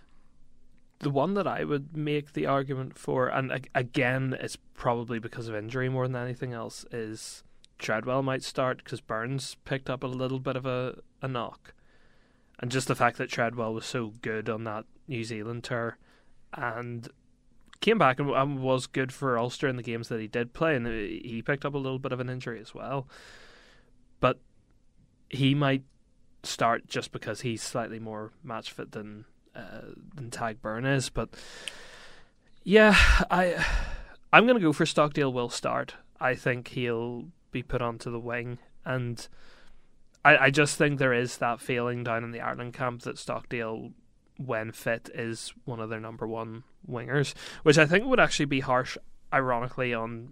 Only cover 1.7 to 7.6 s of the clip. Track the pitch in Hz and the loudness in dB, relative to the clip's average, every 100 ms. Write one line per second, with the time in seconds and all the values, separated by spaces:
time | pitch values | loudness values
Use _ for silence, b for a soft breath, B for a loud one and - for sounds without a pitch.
1.7 | 147 143 156 151 147 147 151 143 139 135 | -2 -4 -6 -2 -2 -2 -4 0 0 0
2.7 | 131 131 - - 135 127 135 131 131 - | -4 -6 -8 -2 0 2 0 0 -4 -2
3.7 | 135 123 143 131 131 131 131 - - - | -2 0 2 2 2 -2 -4 -6 -10 -16
4.7 | - 131 120 117 113 110 - 113 107 110 | -4 0 0 -2 -6 -6 -8 -6 -6 -4
5.7 | 127 127 131 127 123 123 123 127 117 113 | -2 0 0 -2 -2 -6 -6 -8 -8 -10
6.7 | - - 120 110 110 - - - - | -12 -10 -8 -8 -10 -12 -16 -20 -20